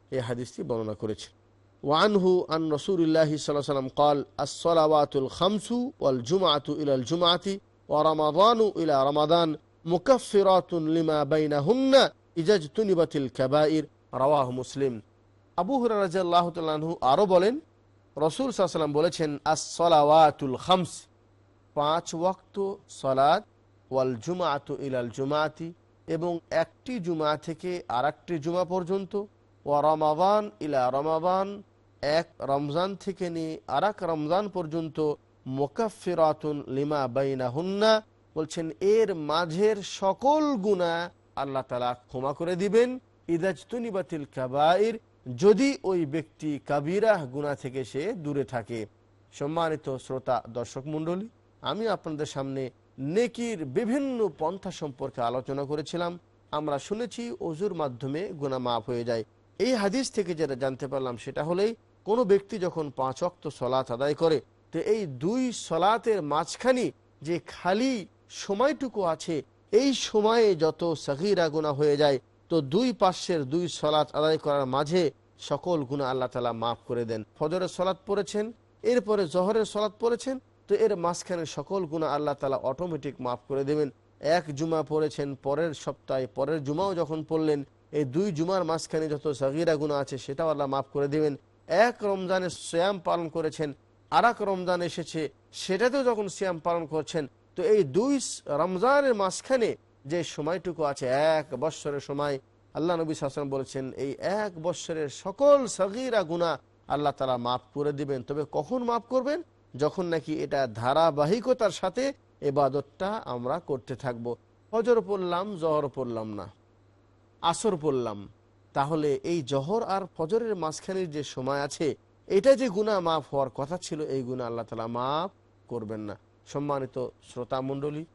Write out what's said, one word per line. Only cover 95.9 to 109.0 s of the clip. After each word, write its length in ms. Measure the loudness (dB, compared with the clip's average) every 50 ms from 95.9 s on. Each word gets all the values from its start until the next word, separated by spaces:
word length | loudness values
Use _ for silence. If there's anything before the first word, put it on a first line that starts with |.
| 2 2 2
যখন 240 | 2 0 0 -2 -6
সিয়াম 320 | -4 -4 -4 -4 -4 -2
পালন 260 | -2 -2 -2 -2 -2
করছেন, 440 | -4 -4 -4 -4 -4 -4 -4 -6 -6 _ _ _ _ -8 -2
তো 40 | 2 4 4
এই 60 | 4 4 2 2 0
দুই 160 | 2 2 2 0 -2
স-, 140 | -4 -10 -10 -6 -4 0 0
রমজানের 520 | 0 0 0 0 2 4 4 4 4 4 2 2
মাঝখানে 480 | 0 -2 -2 -4 -4 -2 0 2 2 0 -2 -4 _ _ _ _ -10 -4
যে 80 | -4 -2 -4 -4 -6
সময়টুকু 460 | -6 -4 -4 -4 -4 -4 -6 -4 -2 -2 -2
আছে, 140 | -2 -2 -2 0 2 2 4 4 2
এক 100 | 2 0 -2 -6 -4
বৎসরের 420 | -4 -4 -4 -4 -6 -6 -6 -6 -6 -6
সময়, 260 | -4 -4 -2 -2 -4 -6 -8 _ _ _ _ _ -6 -4
আল্লাহ 160 | -2 0 0 0
নবী 100 | -2 -4 -4
সাল্লাল্লাহু 220 | -4 -6 -6 -6
আলাইহি 40 | -6
ওয়াসাল্লাম 160 | -6 -4 -4 -6
বলেছেন, 280 | -6 -6 -8 -8 -8 -8 -8 -6 -6
এই 60 | -6 -6 -4 -4 -4 -2 -2 -4
এক 80 | -4 -6 -6 -4
বৎসরের 440 | -4 -4 -4 -6 -6 -6 -4 -6 -6 -8 -10 -10
সকল 340 | -8 -2 4 6 8 8 8 6 2 -2 -2
সগীরা 440 | -2 -2 -2 -4 -4 0 0 0 0 0
গুনাহ 220 | 0 0 0 0 0 -2 -6 _ _ _ _ -4 -2
আল্লাহ 200 | 0 0 0 -2 -2
তাআলা 200 | -2 -2 0 0 0 -2
মাফ 160 | -2 -4 -4 _ -6
করে 160 | -4 -2 -2 -2 -4
দিবেন। 200 | -4 -4 -4 -6 -4 -6
তবে 160 | -6 -6 -6 -4 -4
কখন 240 | -4 -4 -2 -4 -4 -2 0
মাফ 140 | -2 -2